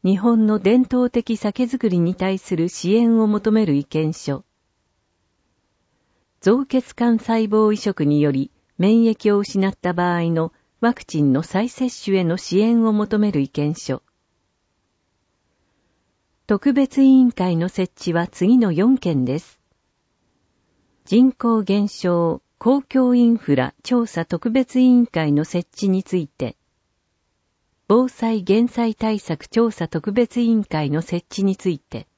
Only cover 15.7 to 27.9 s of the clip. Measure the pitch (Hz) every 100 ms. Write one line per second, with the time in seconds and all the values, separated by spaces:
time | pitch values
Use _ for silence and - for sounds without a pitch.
15.7 | _ _ _ _ _ _ _ - 208 277
16.7 | 269 269 - 269 262 254 - 185 165 170
17.7 | - 185 _ - 170 170 - 185 247 220
18.7 | 160 214 262 185 147 127 139 - _ _
19.7 | _ _ _ _ _ _ _ _ _ _
20.7 | _ _ _ _ 208 262 - 233 226 196
21.7 | 202 202 - 180 175 170 160 _ _ 226
22.7 | 277 269 269 254 247 240 233 - 143 127
23.7 | - - 247 233 - 165 170 240 240 254
24.7 | 254 254 247 240 170 156 143 160 175 170
25.7 | - 202 185 190 185 147 _ 123 - _
26.7 | _ _ _ _ _ _ _ _ _ _
27.7 | _ _